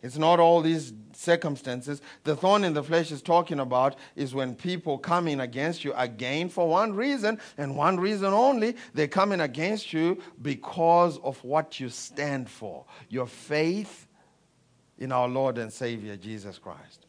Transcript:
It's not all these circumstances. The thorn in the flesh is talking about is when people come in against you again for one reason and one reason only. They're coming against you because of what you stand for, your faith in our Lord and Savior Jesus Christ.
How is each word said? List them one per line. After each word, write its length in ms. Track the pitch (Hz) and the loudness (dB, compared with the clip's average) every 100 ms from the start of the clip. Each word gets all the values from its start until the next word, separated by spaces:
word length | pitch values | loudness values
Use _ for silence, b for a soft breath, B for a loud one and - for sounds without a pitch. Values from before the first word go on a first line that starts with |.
It's 160 | 127 135 | -10 0
not 200 | 156 170 | 4 8
all 220 | 170 170 | 8 8
these 320 | 160 165 135 107 - | 4 0 -4 -16 -20
circumstances. 880 | - - 170 170 135 131 123 131 143 B B | -10 2 2 2 -4 -6 -8 -6 -10 B B
The 120 | - 147 | -4 0
thorn 260 | 185 202 | 4 4
in 120 | 190 | 4
the 80 | 151 | 0
flesh 280 | 143 165 156 | 2 2 2
is 120 | 147 | -6
talking 360 | - 170 170 147 | 2 2 2 -2
about 380 | 131 127 135 135 B | 0 2 2 0 B
is 200 | - 139 | -6 -6
when 200 | 135 127 | -4 -4
people 440 | 117 180 180 170 135 | -4 -6 -4 -4 -6
come 280 | 151 175 170 | 0 0 2
in 140 | 143 | -2
against 420 | 123 123 151 165 | -4 -4 -4 -4
you 120 | 143 127 | -6 -2
again 540 | 123 107 123 143 175 | -4 -4 -4 -2 -4
for 180 | 170 170 | 0 2
one 240 | 170 220 | 2 2
reason 480 | 202 262 277 208 220 B - | 0 -2 0 -2 -2 B -8
and 180 | 139 | -6
one 240 | 143 156 185 | 0 2 2
reason 360 | 190 214 196 | 0 0 0
only. 420 | 196 254 254 220 240 B | 4 4 4 0 -4 B
They're 160 | - 147 | -2 0
coming 320 | 190 202 190 | 2 2 2
against 540 | 151 127 170 208 - | -2 -2 -4 -4 -4
you 260 | 160 165 190 B - | -2 0 -2 B -10
because 760 | 131 135 - - 165 170 175 151 | -6 -6 -6 0 4 6 6 2
of 220 | - 135 | -8 -8
what 380 | 123 151 151 - | -2 -2 -2 -8
you 80 | 127 | -10
stand 640 | - - - 147 139 120 | -10 -12 -6 -4 -4 -6
for, 340 | - 107 73 - B B | -12 -12 -12 -16 B B
your 180 | 123 123 | -6 -6
faith 800 | - - 151 160 190 104 - - b b b b _ _ _ _ _ | -10 -4 0 0 0 -6 -14 -20 b b b b _ _ _ _ _
in 120 | 131 | -4
our 160 | 127 123 | 0 0
Lord 300 | 127 135 120 | 2 0 -2
and 160 | 110 | -8
Savior 460 | - 123 117 107 101 | -6 -6 -6 -10 -12
Jesus 400 | 98 110 101 92 | -12 -12 -12 -14
Christ. 480 | 98 73 73 - | -16 -18 -20 -20